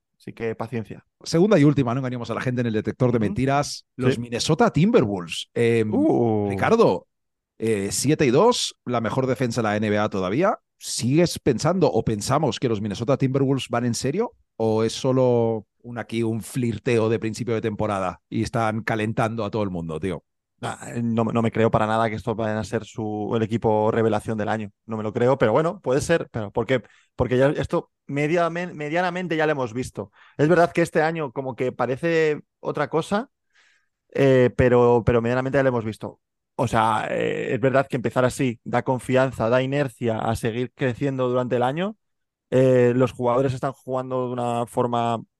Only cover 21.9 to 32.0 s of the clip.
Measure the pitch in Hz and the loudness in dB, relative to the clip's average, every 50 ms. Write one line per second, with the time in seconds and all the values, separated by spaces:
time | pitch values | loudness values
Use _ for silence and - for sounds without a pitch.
21.9 | 110 113 117 113 107 107 - 120 110 101 113 107 107 110 110 104 117 113 107 - | 0 0 0 0 -2 -4 -6 -6 -4 -4 -2 -2 -2 -4 -4 -4 -4 -6 -6 -8
22.9 | - - 110 107 107 104 104 104 120 113 110 98 113 117 - 113 107 107 107 110 | -10 -8 -6 -6 -6 -6 -4 -2 -2 0 0 0 -2 0 2 2 2 2 2 2
23.9 | 113 117 110 113 107 107 - 117 113 107 104 107 107 110 107 101 - _ _ - | 2 2 2 2 2 0 -2 -4 -4 -4 -2 -2 -4 -4 -6 -8 -14 _ _ -10
24.9 | 110 110 107 110 101 120 120 127 135 135 139 110 110 143 160 170 - 98 - 135 | -8 -6 -6 -6 -2 0 2 2 2 2 2 2 2 2 0 0 -4 -4 -4 -2
25.9 | 127 147 - - 170 160 - - - 117 107 101 - 123 117 - 131 123 - - | -2 0 0 0 0 0 -2 -4 -8 -8 -8 -6 -4 -4 -2 0 0 -2 -2 -6
26.9 | _ _ _ _ _ - 127 107 127 123 135 143 151 - 143 - - 165 - _ | _ _ _ _ _ -4 -2 0 2 4 4 2 2 0 -4 -4 -4 -4 -4 _
27.9 | _ _ _ - 139 143 147 151 170 175 170 165 165 175 180 180 - 151 151 147 | _ _ _ -8 -4 -2 -2 0 0 0 0 0 -2 -4 -8 -8 -10 -10 -8 -4
28.9 | 156 170 185 180 170 180 185 170 165 156 156 156 151 135 127 120 107 123 127 123 | -2 -2 -2 -2 -2 -4 -4 -4 -2 0 0 0 0 0 -2 -4 -4 -6 -8 -8
29.9 | - - 101 - _ _ - - _ - 143 156 175 165 170 165 - 170 170 - | -8 -12 -12 -12 _ _ -20 -10 _ 0 2 4 6 6 4 4 2 0 0 0
30.9 | - 175 151 160 165 165 151 131 - 139 135 131 120 - 131 127 107 - 127 120 | 0 0 0 0 -2 -4 -6 -6 -6 -6 -6 -6 -4 -4 -4 -4 -2 -2 -2 -2
31.9 | 135 123 | -2 -2